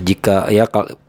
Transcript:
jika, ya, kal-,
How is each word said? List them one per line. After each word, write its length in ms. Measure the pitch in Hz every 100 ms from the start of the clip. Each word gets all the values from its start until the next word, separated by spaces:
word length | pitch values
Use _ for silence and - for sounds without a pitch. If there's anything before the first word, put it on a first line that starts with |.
| 90
jika, 400 | 98 107 98 92
ya, 160 | 107 110
kal-, 300 | 104 - -